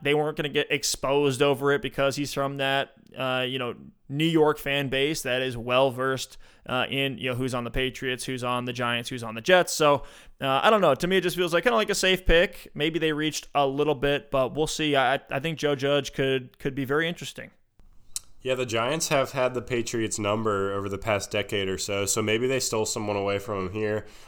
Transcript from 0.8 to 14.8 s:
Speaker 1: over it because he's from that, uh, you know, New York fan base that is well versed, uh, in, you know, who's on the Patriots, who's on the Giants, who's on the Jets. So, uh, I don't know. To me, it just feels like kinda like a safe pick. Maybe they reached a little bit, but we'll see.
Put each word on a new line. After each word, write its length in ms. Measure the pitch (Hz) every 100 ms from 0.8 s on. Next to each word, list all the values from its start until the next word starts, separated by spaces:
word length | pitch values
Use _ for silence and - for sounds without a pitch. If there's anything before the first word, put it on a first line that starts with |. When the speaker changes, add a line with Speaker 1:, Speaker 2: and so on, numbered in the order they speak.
| - - 135 143 143 127
Speaker 1:
over 320 | 143 131 139
it 80 | 139
because 340 | 139 - 139 135
he's 180 | 143
from 220 | 139 139 139
that, 340 | 135 139 135 _ - -
uh, 280 | 131 127 127
you 140 | 131
know, 160 | 123 - 67 _ -
New 160 | 143
York 340 | 165 160 151 151
fan 300 | 143 139 135
base 340 | 135 143 156
that 180 | 131 123
is 160 | 131 120
well 340 | 120 123 139
versed, 460 | 123 131 131 - - - - -
uh, 200 | 123 113
in, 280 | 131 139 131
you 120 | 127
know, 60 | 120
who's 180 | 131
on 120 | 123 117
the 60 |
Patriots, 520 | 135 131 123 131 127
who's 200 | - 131
on 200 | 123 123
the 80 | 123
Giants, 380 | 123 120 120 113
who's 140 | 127
on 120 | 113 113
the 60 |
Jets. 320 | 113 180 175
So, 300 | - 151 143 - - - -
uh, 220 | 135 135
I 60 | 208
don't 120 | 220
know. 140 | 175 -
To 120 | 175
me, 100 | 190
it 40 |
just 140 | 175 165
feels 180 | 175
like 100 | 170
kinda 120 | 247 226
like 140 | 208
a 60 | 196
safe 300 | 185 185 -
pick. 440 | 165 196 - -
Maybe 260 | - 151 160
they 120 | 160
reached 380 | 151 156 - -
a 140 | 143 139
little 280 | 139 151 135
bit, 360 | 143 143 -
but 220 | 135 127
we'll 140 | 143 151
see. 280 | -